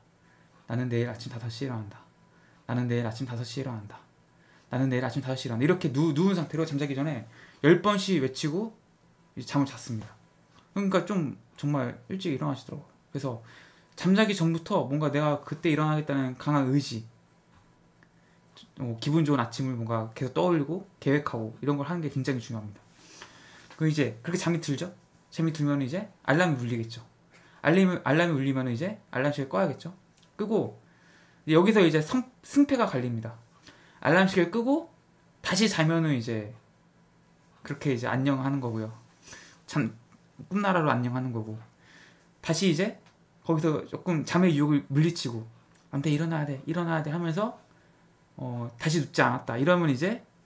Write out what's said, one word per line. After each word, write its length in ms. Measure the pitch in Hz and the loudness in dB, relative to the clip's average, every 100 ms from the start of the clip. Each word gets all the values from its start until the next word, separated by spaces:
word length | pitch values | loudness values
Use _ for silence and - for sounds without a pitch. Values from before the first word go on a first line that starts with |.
| _ _ _ _ _ _ - | _ _ _ _ _ _ -6
나는 220 | 117 127 | -4 -2
내일 200 | 117 120 | -2 -2
아침 240 | 110 - | -6 -12
다섯 160 | 117 113 | -10 -10
시에 180 | - 139 | -8 -6
일어난다. 340 | 113 101 - - _ _ _ _ _ - | -6 -10 -14 -20 _ _ _ _ _ -6
나는 220 | 120 123 | -2 0
내일 180 | 120 117 | -2 -2
아침 200 | 110 127 | -6 -8
다섯 180 | 117 | -6
시에 180 | 120 139 | -8 -8
일어난다. 380 | 131 110 104 - - _ _ _ _ _ _ | -8 -8 -12 -18 -20 _ _ _ _ _ _
나는 200 | 127 135 | -2 0
내일 160 | 127 | 0
아침 180 | 127 139 | 0 -4
다섯 140 | 127 131 | -4 -6
시에 120 | 127 | -4
일어난다." 160 | 117 | 0
이렇게 280 | 151 185 156 | 2 2 0
누-, 200 | 127 165 | 2 2
누운 220 | 143 190 | 4 2
상태로 320 | 175 147 151 160 | 2 -2 -4 -2
잠자기 280 | 143 143 | -2 -2
전에 340 | 135 151 123 - - - - | -2 -4 -4 -10 -18 -20 2
열 180 | 147 180 | 6 6
번씩 400 | 202 196 190 170 | 4 0 0 0
외치고 540 | 131 - 151 170 226 - _ _ _ _ _ - | 0 -2 -4 -4 -6 -12 _ _ _ _ _ -14
이제 100 | 120 | -2
잠을 200 | 147 139 | 0 0
잤습니다. 420 | - - 113 110 - _ _ _ _ _ | -4 -8 -8 -10 -16 _ _ _ _ _
그러니까 300 | 196 196 190 - | -4 0 0 0
좀 320 | 196 143 - - - | -2 -2 -6 -16 -6
정말 460 | 147 143 120 - - | -2 0 -2 -6 -10
일찍 240 | 190 175 | -6 -4
일어나시더라고요. 540 | 131 147 135 - 147 - _ _ | -4 -4 -6 -8 -14 -14 _ _
그래서 320 | 139 135 117 - - - - _ | -6 -6 -6 -12 -20 -20 -20 _
잠자기 400 | - 180 196 208 | -2 4 4 4
전부터 500 | 202 165 165 - 190 | 2 0 0 0 0
뭔가 260 | 123 147 151 | 0 0 0
내가 300 | 143 151 143 | 0 0 -2
그때 300 | - 156 170 | -4 -4 0
일어나겠다는 680 | 147 156 151 147 139 131 127 | 2 2 0 0 -2 -2 -4
강한 320 | 147 147 131 | 0 2 4
의지, 380 | 143 123 113 113 - _ _ _ _ _ _ _ _ _ _ _ _ _ - - - | 2 0 -6 -10 -20 _ _ _ _ _ _ _ _ _ _ _ _ _ -20 -20 -10
어, 180 | 123 113 | -8 -6
기분 240 | 143 160 | 0 2
좋은 160 | 147 139 | 4 2
아침을 340 | 113 - 131 | 0 -4 -4
뭔가 360 | 120 113 113 113 | -4 -2 -2 -4
계속 200 | - 127 | -6 -4
떠올리고 520 | 156 180 165 139 185 - _ | 0 2 2 0 -6 -10 _
계획하고 560 | 147 143 143 117 110 - | 0 0 0 -6 -8 -6
이런 160 | 131 143 | -2 -2
걸 80 | 139 | -2
하는 160 | 175 | -4
게 80 | 151 | -4
굉장히 300 | 135 127 127 | -4 -2 -4
중요합니다. 440 | 117 110 104 - _ _ - - - - - - - - | -6 -10 -10 -16 _ _ -20 -20 -20 -20 -20 -20 -20 -2
그 120 | 156 | 0
이제 300 | 151 120 - | 2 0 -2
그렇게 160 | - 180 | -6 -2
잠이 220 | 165 165 | 0 0
들죠? 340 | 151 135 175 - _ _ _ | -2 -4 -6 -12 _ _ _
잠이 220 | - 160 | -2 -2
들면 300 | 156 147 143 | 0 0 0
이제 280 | 127 180 220 - | -2 -4 -8 -6
알람이 360 | - 151 175 127 | 0 4 4 2
울리겠죠. 460 | 120 117 113 - - _ _ - - - | -2 -4 -6 -10 -18 _ _ -20 -20 -2
알림을, 380 | 143 185 190 175 | 2 6 4 2
알람이 280 | 123 156 175 | 2 2 4
울리면 360 | 143 135 135 127 | 2 0 0 -2
이제 300 | 120 185 214 _ | -4 -6 -8 _
알람 220 | 127 143 | -2 -2
시계 160 | 143 135 | -2 -2
꺼야겠죠. 460 | 185 175 - 170 - _ _ _ - | 0 0 -2 -10 -16 _ _ _ -8
끄고 440 | 208 214 110 - _ _ _ - _ _ - | -2 0 -2 -8 _ _ _ -20 _ _ 4
여기서 320 | 156 190 214 | 6 8 8
이제 200 | 170 156 | 6 4
성-, 300 | 156 254 - - | 2 -2 -2 -12
승패가 440 | - 277 285 262 208 | 0 4 4 4 2
갈립니다. 480 | 135 123 113 113 - - _ - - - - | 0 -2 -4 -6 -12 -20 _ -20 -20 -20 -4
알람 280 | - 175 190 | 2 4 4
시계를 220 | 190 170 | 4 2
끄고 420 | 233 240 302 - _ _ _ _ _ | 0 0 0 -2 _ _ _ _ _
다시 260 | - 190 214 | -4 2 2
자면은 460 | - 156 165 160 | 4 2 2 2
이제 400 | 131 117 110 104 113 _ _ _ _ _ _ _ _ _ _ | 0 -2 -6 -6 -14 _ _ _ _ _ _ _ _ _ _
그렇게 300 | - 143 147 | -12 -4 -2
이제 140 | 120 117 | 0 0
안녕하는 540 | 123 139 135 135 139 | 0 2 0 0 -2
거고요. 360 | 123 110 110 113 - _ - - - - - | -2 -4 -6 -10 -20 _ -20 -20 -20 -20 -6
잠-, 300 | 151 113 - _ - _ - - | -2 -2 -6 _ -20 _ -20 -6
꿈나라로 420 | 196 202 180 151 | -2 2 2 2
안녕하는 420 | 123 123 127 127 | 2 0 -2 -4
거고. 260 | 117 110 110 - _ - - - _ _ _ | -6 -8 -12 -16 _ -20 -20 -20 _ _ _
다시 300 | - 160 190 | -4 2 2
이제 300 | 156 214 - - _ _ _ | 2 0 -4 -18 _ _ _
거기서 420 | - 160 160 147 - | -2 2 2 0 -4
조금 380 | 143 180 160 | -6 -2 -2
잠의 320 | - 175 185 143 | 2 4 4 4
유혹을 300 | 147 143 - | 4 2 2
물리치고 580 | 139 160 160 123 113 113 - _ _ _ | 2 2 0 -6 -8 -10 -18 _ _ _
"안 120 | 139 | -4
돼, 80 | 151 | 0
일어나야 360 | 147 165 160 147 | 0 0 -2 -4
돼, 160 | 135 - | -6 -6
일어나야 360 | 170 165 160 | -4 -2 -2
돼." 80 | 151 | -2
하면서, 500 | 170 170 160 226 - _ _ _ _ _ _ _ - | -4 -2 -2 -4 -6 _ _ _ _ _ _ _ -12
어, 340 | 131 120 117 - | -8 -8 -8 -4
다시 220 | 160 160 | 0 0
눕지 220 | - - | 0 2
않았다. 340 | 127 123 - 117 | 2 2 -4 0
이러면 340 | 147 180 165 | 4 4 4
이제 340 | 127 175 240 - _ | 2 0 -2 -8 _